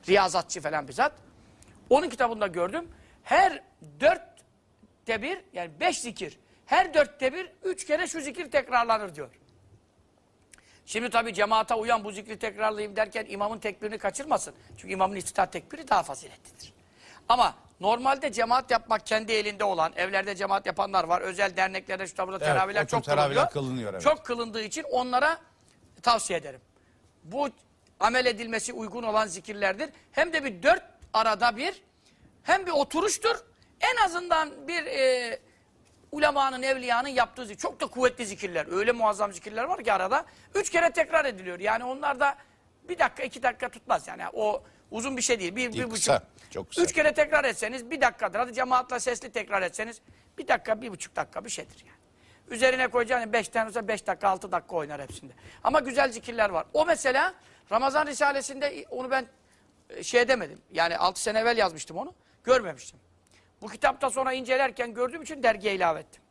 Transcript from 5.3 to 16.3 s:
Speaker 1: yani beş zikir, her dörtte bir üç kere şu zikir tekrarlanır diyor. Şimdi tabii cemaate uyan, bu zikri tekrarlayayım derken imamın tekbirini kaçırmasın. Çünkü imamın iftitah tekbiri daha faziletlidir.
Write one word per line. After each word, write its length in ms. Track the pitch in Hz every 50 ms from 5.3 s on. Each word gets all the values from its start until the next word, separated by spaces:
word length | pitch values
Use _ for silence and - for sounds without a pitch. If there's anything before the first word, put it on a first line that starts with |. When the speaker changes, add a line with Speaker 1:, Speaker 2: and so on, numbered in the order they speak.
| 370 349 - _ -
Speaker 1:
yani 180 | 180 175 170 147 156
beş 180 | 311 359 - -
zikir, 400 | - 240 - - 190 147 - _ _ _ _ _ _
her 280 | - 269 349 370 349 302
dörtte 400 | 311 285 - - - 262 262 269
bir 180 | 370 370 370 - _ -
üç 220 | 381 370 - -
kere 220 | - 302 330 359
şu 140 | - - 330
zikir 300 | 269 285 240 359 339 254
tekrarlanır 640 | - 285 247 - 247 240 233 233 226 214 208 185 156
diyor. 140 | 151 139 123 - _ _ _ _ _ _ _ - _ _ _ _ _ _ _ _ _ _ _ _ _ _ _ - - _ _ _ _ _
Şimdi 240 | - - 214 240 240
tabii 240 | 226 233 226 233 196
cemaate 400 | 190 202 202 220 220 220 - 233
uyan, 280 | 226 220 233 233 220 202
bu 80 | 208
zikri 280 | 196 196 202 220 220 -
tekrarlayayım 560 | - 220 196 202 220 214 214 208 214 208 196
derken 300 | 214 214 202 - 202 190 -
imamın 300 | 202 196 202 208 226 202
tekbirini 380 | - 214 190 - 214 214 220
kaçırmasın. 560 | 208 - 202 185 - 277 311 277 - - 170 - - - - -
Çünkü 160 | - - 185 190
imamın 220 | 185 190 190 202
iftitah 300 | 190 - - - - 190
tekbiri 420 | - - 170 - - - 330 311
daha 160 | - 220 190 160
faziletlidir. 720 | - 139 - - 139